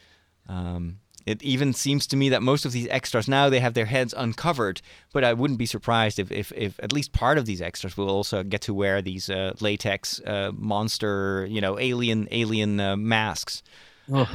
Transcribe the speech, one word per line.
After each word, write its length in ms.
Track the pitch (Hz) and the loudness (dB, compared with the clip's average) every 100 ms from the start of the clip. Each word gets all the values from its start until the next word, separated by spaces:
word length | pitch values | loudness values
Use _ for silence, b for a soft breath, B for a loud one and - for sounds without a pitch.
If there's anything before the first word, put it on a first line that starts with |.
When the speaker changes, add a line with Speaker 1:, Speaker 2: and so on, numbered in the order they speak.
| _ _ _ _ - | _ _ _ _ -12
Speaker 1:
um, 500 | 92 90 87 85 98 _ - | -8 -6 -6 -8 -10 _ -12
it 160 | - 110 | -6 -4
even 280 | 135 127 143 | -2 0 2
seems 360 | 120 139 143 - | 0 0 0 0
to 80 | 135 | 2
me 140 | 139 | 4
that 120 | 127 | 4
most 220 | 123 143 | 4 2
of 80 | 143 | 0
these 160 | 123 117 | -4 -2
extras 400 | 131 - 120 113 | -2 0 0 2
now, 200 | 135 139 | 4 6
they 120 | 131 | 4
have 140 | 123 | 4
their 100 | 117 107 | 2 0
heads 260 | 131 123 - | 0 0 -2
uncovered. 640 | 120 113 160 147 104 92 b b b | -4 -2 -2 0 -2 -2 b b b
But 100 | 143 | 2
I 100 | 127 | 4
wouldn't 220 | 117 143 120 | 4 2 0
be 100 | 117 | -2
surprised 520 | 110 - 117 110 104 | -2 0 2 2 0
if, 140 | 92 | -4
if, 180 | 98 104 | -4 -6
if 300 | - 104 - | -4 -6 -2
at 100 | 117 | 0
least 200 | 143 139 | 0 0
part 260 | - 120 151 | 2 4 4
of 80 | 113 | 2
these 160 | 92 | -2
extras 340 | 85 - 95 95 | -6 -6 -8 -2
will 140 | 98 | 0
also 320 | 98 104 104 | 0 0 -2
get 180 | 95 101 | -2 -4
to 120 | - | -2
wear 260 | 98 98 98 | 0 2 2
these, 300 | 95 95 - | -2 -6 -4
uh, 220 | 95 95 92 | -2 -2 -2
latex, 600 | 107 104 110 98 - - - | -2 0 -2 -2 -4 -8 -4
uh, 240 | 104 98 | -4 -4
monster, 920 | 95 107 101 107 - 107 98 98 95 95 | -4 -2 0 0 -2 0 0 0 0 -2
you 120 | 107 | -2
know, 180 | 95 95 | 0 0
alien, 480 | 127 123 120 110 104 | 0 0 2 0 0
alien, 480 | 117 110 110 104 101 | -2 0 2 2 2
uh, 160 | 98 98 | 0 0
masks. 640 | 110 113 107 78 - - b b b b - | 2 2 2 -4 -8 -10 b b b b -2
Speaker 2:
Ugh, 140 | 135 120 | 2 2